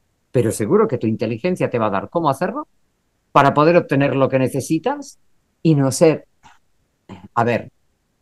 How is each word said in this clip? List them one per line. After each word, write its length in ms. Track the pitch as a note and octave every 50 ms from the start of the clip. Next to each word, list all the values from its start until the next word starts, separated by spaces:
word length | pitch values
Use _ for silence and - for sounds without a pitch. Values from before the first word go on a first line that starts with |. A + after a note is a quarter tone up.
| _ _ _ _ _ _
pero 200 | - B2+ A2 A2
seguro 360 | F#2+ - G#2+ G#2 F3 G#3 A3
que 100 | - C3
tu 100 | - -
inteligencia 640 | G#2+ A2 - A2+ A2 A#2+ A2+ - F3+ F#3 - C#3 B2
te 100 | - A#2+
va 80 | A2
a 40 | G#2
dar 180 | G2 F#2+ G2+ -
cómo 200 | - E3+ E3 C#3+
hacerlo 380 | C3 - F3+ G3 A3+ D4+ D#4 - _ _ _ _ _ _ _ _ _ _ _ _
para 220 | - D3+ C#3 C#3 C3+
poder 240 | D3 D3+ E3 E3+
obtener 380 | F3 - - D3+ C#3 C#3 C3+ B2
lo 120 | C3+ C3+
que 120 | B2+ C3+ C3
necesitas 760 | C3 A#2+ C#3 C#3 - - D#3+ D#3+ - B3 C#4+ D4 C#4 - - _ _ _ _ _ _ _ _ _
y 140 | - E3 D#3
no 160 | C#3+ C3+ C3+
ser, 360 | B2 - F3 D#3+ D3 - - _ _ _ _ - _ _ _ _ _ _ _ _ _ _ _ - - - - - -
a 80 | A#2 A2+
ver, 280 | A#2+ A#2 G2 - - _ _ _ _ _ _ _ _ _ _